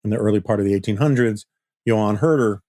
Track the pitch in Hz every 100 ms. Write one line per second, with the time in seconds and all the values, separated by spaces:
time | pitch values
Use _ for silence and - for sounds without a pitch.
0 | 107 110 107 104 95 104 101 98 95 101
1 | 151 127 117 104 - _ _ _ - 110
2 | 104 104 160 151 113 101